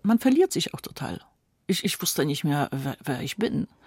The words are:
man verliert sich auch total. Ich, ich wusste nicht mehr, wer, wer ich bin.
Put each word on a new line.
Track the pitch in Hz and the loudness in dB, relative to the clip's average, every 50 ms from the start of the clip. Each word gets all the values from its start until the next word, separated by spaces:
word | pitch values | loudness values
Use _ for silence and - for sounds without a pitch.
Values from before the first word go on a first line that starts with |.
| - | 2
man | 202 226 226 | 2 2 4
verliert | - 262 262 320 381 370 - | 4 4 6 6 4 4 2
sich | 185 - - - | -2 -4 -4 -6
auch | - | -10
total. | - - - - 139 - 87 - - _ _ _ _ _ _ _ _ - | -12 -14 -10 -10 -8 -8 -8 -10 -12 _ _ _ _ _ _ _ _ -2
Ich, | 190 - - | -2 0 0
ich | 208 - - | -2 -2 -2
wusste | 180 - - - 139 | -2 -2 0 0 0
nicht | 151 143 - - | 0 0 0 0
mehr, | 147 143 147 139 - | 0 2 2 0 0
wer, | - 135 135 139 - - - | -2 -4 -4 -6 -6 -6 -4
wer | - 131 123 | -4 -4 -4
ich | - 131 - - | -4 -6 -4 -2
bin. | - - - - - - _ _ _ | -2 -2 0 -2 -4 -6 _ _ _